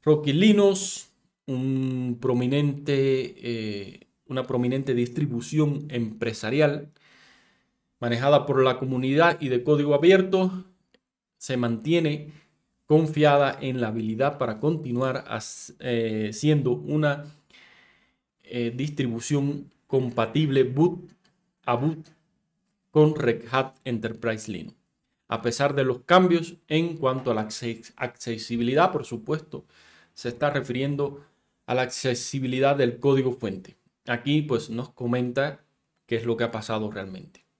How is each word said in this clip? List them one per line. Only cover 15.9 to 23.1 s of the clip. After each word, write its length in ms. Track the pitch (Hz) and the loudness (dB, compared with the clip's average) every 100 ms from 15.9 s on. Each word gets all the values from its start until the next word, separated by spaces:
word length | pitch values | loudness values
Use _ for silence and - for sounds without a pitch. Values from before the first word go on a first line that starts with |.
| 117 113 110 107 | -2 0 -2 -4
siendo 380 | 107 151 143 127 | 0 2 2 2
una, 540 | 123 143 151 151 139 - - _ - - _ _ _ _ _ _ _ | -2 -2 0 0 -2 -8 -20 _ -20 -20 _ _ _ _ _ _ _
eh, 300 | _ 120 117 123 | _ -6 -4 -4
distribución 960 | 147 147 127 117 - 147 143 143 - _ _ | -6 -2 -4 -4 -2 0 0 -4 -12 _ _
compatible 800 | 135 123 120 110 143 151 135 | -2 0 -2 0 0 2 4
boot 480 | 123 131 175 180 - _ _ _ _ _ - | 2 4 2 0 -14 _ _ _ _ _ -2
a 100 | 120 | 0
boot 340 | 147 156 - _ _ _ _ _ _ _ _ | 0 -4 -14 _ _ _ _ _ _ _ _
con 240 | 151 151 | 4 4